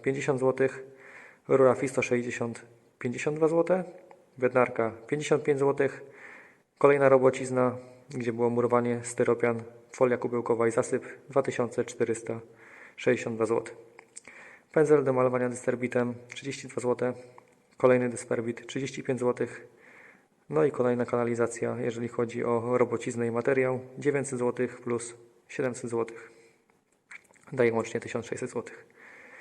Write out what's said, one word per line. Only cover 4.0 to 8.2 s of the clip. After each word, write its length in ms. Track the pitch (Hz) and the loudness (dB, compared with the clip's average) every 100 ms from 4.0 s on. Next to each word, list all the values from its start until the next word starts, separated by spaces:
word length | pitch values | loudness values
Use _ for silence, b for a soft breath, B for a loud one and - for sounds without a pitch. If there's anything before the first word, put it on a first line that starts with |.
| - - _ - | -20 -20 _ -2
Bednarka, 540 | 123 127 123 - 113 110 - | 2 4 2 2 -2 -4 -4
pięćdziesiąt 360 | 147 151 147 | -4 2 2
pięć 160 | 151 139 | 2 2
złotych. 440 | 139 139 139 - - B B B B B _ - | 2 2 0 -2 -16 B B B B B _ 4
Kolejna 300 | 143 143 139 | 6 8 8
robocizna, 680 | 135 131 127 127 127 127 110 B B - | 8 6 2 0 2 0 0 B B -12
gdzie 220 | 127 | -6